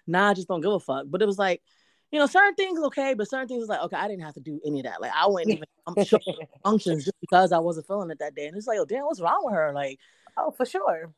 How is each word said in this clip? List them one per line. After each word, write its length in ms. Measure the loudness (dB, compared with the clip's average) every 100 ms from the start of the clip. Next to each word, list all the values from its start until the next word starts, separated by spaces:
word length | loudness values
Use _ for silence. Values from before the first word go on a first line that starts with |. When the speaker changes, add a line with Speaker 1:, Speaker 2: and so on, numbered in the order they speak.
| -2
Speaker 1:
nah, 240 | 4 4
I 40 | 4
just 120 | 0
don't 140 | -2
give 100 | 0
a 80 | 0
fuck. 260 | -2 -6 -4
But 120 | 0
it 40 | 0
was 140 | 2
like, 220 | 0 0 _ _ _ _ -6
you 80 | 2
know, 80 | 4
certain 260 | 6 6
things 260 | 4 -2 0
okay, 360 | -2 -2 -2 -2
but 120 | -2
certain 200 | -6 -6
things 160 | -6
is 60 | -4
like, 120 | -4
okay, 160 | -4 -4
I 100 | -6
didn't 140 | -6
have 120 | -12 -14
to 40 |
do 220 | -12 -8
any 180 | -4 -4
of 40 | -4
that. 160 | -8
Like, 100 | -4 2
I 100 | 2
wouldn't 220 | 2 0
Speaker 2:
Yeah. 60 | -2
Speaker 1:
even, 120 | -4 _ -6
I'm 180 | 0 4
sure 140 | 4
Speaker 2:
<laughs> 440 | 2 -10 -12 _
Speaker 1:
functions 420 | 0 2 2 -2 -2
just 140 | -8
because 300 | 4 6 6
I 60 | 4
wasn't 300 | 2 -4 -6
feeling 240 | -6 -6
it 80 | -8
that 160 | -10 -8
day. 100 | -10
And 100 | -8
it's 120 | -4
like, 100 | -2
"Oh, 60 | -2
damn, 200 | -2 -4
what's 140 | -2
wrong 220 | 0 0
with 120 | 0 0
her?" 180 | 0
Like, 260 | -2 -6 -8 _ _ _ -6
Speaker 2:
Oh, 140 | -4
for 140 | -2 -4
sure. 460 | -2 -2 -2 -6